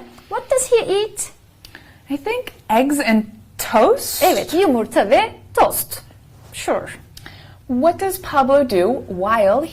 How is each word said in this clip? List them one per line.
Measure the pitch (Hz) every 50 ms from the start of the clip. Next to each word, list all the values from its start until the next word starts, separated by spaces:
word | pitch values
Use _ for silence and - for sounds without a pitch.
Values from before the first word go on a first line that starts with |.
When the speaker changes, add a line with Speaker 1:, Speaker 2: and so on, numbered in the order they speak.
| - - - - - -
Speaker 1:
What | 403 494 494 -
does | 554 508 - -
he | 494 453 - - 370
eat? | 403 427 427 - - - - - _ _ _ _ _ _ - - - - - - - _ -
Speaker 2:
I | 277 285
think | - 415 453 494 508 - - - _ -
eggs | 220 226 262 285 294 285
and | 233 220 220 220 214 - - - - - - - - -
toast. | - 220 233 359 494 554 - - - - -
Speaker 1:
Evet, | 370 320 202 185 - -
yumurta | 339 403 339 254 233 214 - - 320 233 202
ve | 247 349 427 453 - - - - -
tost. | 480 - - - - - - - - - - - - - - - - - - -
Sure. | - - 349 - - - - - - - - - - - - - - - - - - - -
Speaker 2:
What | 254 247 269 339 349 330
does | 381 381 370 381
Pablo | - - - 285 262 247 277 285 285 247
do | 214 180 175 208 254 - - -
while | 196 175 185 208 226 233 208 190 208 262 311 320